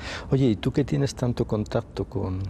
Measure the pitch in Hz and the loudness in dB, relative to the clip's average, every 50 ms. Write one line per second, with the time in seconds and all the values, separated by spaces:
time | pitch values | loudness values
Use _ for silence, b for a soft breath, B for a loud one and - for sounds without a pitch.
0 | B B B B B B 139 131 139 123 107 - - 139 - - 131 - 151 143 | B B B B B B 4 4 6 4 4 2 2 0 2 2 2 2 2 0
1 | 139 131 - - 131 120 117 - 117 - 117 107 104 - - 120 - - - - | 0 0 0 0 -2 0 2 0 0 0 0 0 0 0 0 -2 -2 -2 -4 -4
2 | 98 - - 98 98 92 92 92 98 92 | -4 -4 -4 -4 -2 -2 -2 -4 -4 -6